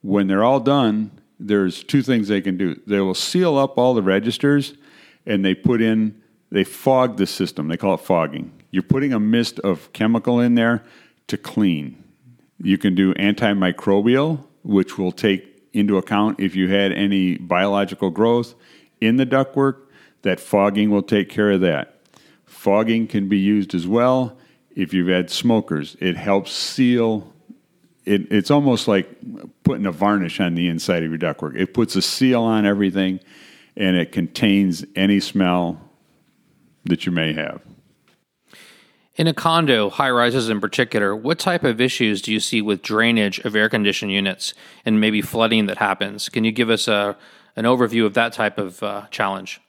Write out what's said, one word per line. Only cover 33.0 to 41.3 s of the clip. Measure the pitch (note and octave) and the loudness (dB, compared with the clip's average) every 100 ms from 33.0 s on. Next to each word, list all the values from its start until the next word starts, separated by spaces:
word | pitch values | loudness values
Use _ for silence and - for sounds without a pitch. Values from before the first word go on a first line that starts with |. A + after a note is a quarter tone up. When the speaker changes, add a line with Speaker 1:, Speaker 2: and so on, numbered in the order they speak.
| F#2 F#2 _ - - - _ - | -2 -2 _ -20 -20 -20 _ -4
Speaker 1:
and | G2 F2+ | 0 0
it | D#2+ | 0
contains | - E2+ - A2 G2+ G2 E2 - - | -2 -4 -2 2 2 2 -2 -8 -2
any | G2 G2+ | 2 2
smell | - G2+ F#2 F2+ F2 E2 - _ _ _ _ _ _ _ _ _ | 0 0 0 0 -2 -8 -16 _ _ _ _ _ _ _ _ _
that | - E2+ | -4 -4
you | - | -2
may | F2 D#2+ | -2 -2
have. | D2+ D2+ - - - _ _ _ _ _ _ _ - - - _ _ _ - | -4 -6 -10 -18 -20 _ _ _ _ _ _ _ -20 -20 -20 _ _ _ -2
Speaker 2:
In | D#3+ | -2
a | |
condo, | D#3 E3 E3 D#3 A#2+ G#2 | 0 2 2 4 2 2
high-rises | - C#3 B2 A#2+ B2+ A2+ | 0 0 2 2 0 -2
in | G#2+ | -2
particular, | G#2 - A#2+ A2+ G#2 | -2 -2 0 2 0
what | G#2+ A#2+ | -2 -4